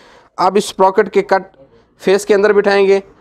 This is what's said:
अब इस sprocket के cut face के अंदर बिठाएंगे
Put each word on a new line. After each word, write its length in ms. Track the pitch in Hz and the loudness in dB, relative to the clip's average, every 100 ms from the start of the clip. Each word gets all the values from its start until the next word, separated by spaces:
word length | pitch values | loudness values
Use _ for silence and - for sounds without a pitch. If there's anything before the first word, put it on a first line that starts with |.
| _ - _ - | _ -20 _ -4
अब 180 | 180 190 | -2 0
इस 120 | 196 | -2
sprocket 400 | - 190 190 196 | 0 0 2 -2
के 140 | 196 | -4
cut 200 | 190 190 190 _ _ _ _ _ | -2 -2 -4 _ _ _ _ _
face 240 | - 196 | -2 -2
के 100 | - | 0
अंदर 180 | 208 208 | 0 2
बिठाएंगे 500 | 202 202 202 196 196 196 _ | 2 0 0 2 0 -2 _